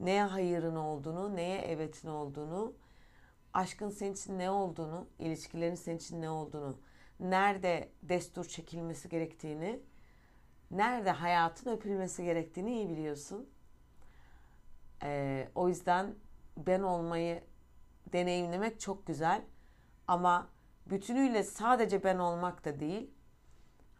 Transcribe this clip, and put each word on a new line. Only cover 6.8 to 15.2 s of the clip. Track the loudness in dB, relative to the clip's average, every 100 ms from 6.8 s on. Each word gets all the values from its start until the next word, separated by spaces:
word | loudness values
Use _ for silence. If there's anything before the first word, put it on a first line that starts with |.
| -12 -20 -20 -6
nerede | 2 4 4 4 2 0 -2 -8
destur | 0 0 0 -6
çekilmesi | -8 -8 -10 -6 -6 -6 -4
gerektiğini, | -2 -2 -6 -8 -4 -4 -6 -10 -20 -20 -20 -20 -20 -20 -20 -6
nerede | 2 2 2 2
hayatın | 2 4 6 4 2 -2
öpülmesi | -2 0 0 0 -2
gerektiğini | 0 2 0 -4 -2
iyi | -2 -2
biliyorsun. | -2 -4 -6 -8 -10 -12 -18 -20 -20 -20 -20 -20 -20 -20 -20 -20 -20 -18 -18 -16 -10
Ee, | -4 -2